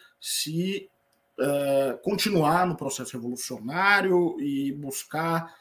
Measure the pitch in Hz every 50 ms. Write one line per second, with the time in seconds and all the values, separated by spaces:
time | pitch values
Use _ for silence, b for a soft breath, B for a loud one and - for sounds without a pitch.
0 | B B B B - - - - - 151 156 165 180 185 196 196 - - _ _
1 | _ _ _ _ _ _ _ - 127 143 143 143 143 139 139 139 139 135 120 -
2 | - 185 208 - - 214 202 170 151 147 165 175 180 180 165 - 143 139 - -
3 | 127 - - 123 117 120 123 123 - - 131 110 107 120 151 170 190 202 202 196
4 | 180 190 185 180 175 165 - - 139 143 139 139 139 139 139 147 147 139 - -
5 | - - - 156 165 165 165 165 165 B B B